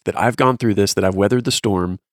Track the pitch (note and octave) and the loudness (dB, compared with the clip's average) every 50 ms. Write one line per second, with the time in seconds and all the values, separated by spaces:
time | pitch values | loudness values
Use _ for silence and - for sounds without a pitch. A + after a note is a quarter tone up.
0 | - - - - G2 B2 A#2+ - C3+ B2+ B2+ - B2 A2+ G2+ G2+ G2+ G2 - - | -6 -6 -2 0 0 0 0 2 2 2 2 0 0 0 2 2 0 0 0 0
1 | F#2 F#2+ F#2+ F#2+ G2 G2+ B2+ B2 A#2+ - - - - A2+ G2 F2+ F2+ F2+ F2+ - | 0 0 2 2 2 2 2 0 0 -2 -2 -2 0 0 0 0 -2 -4 -6 -8
2 | _ _ | _ _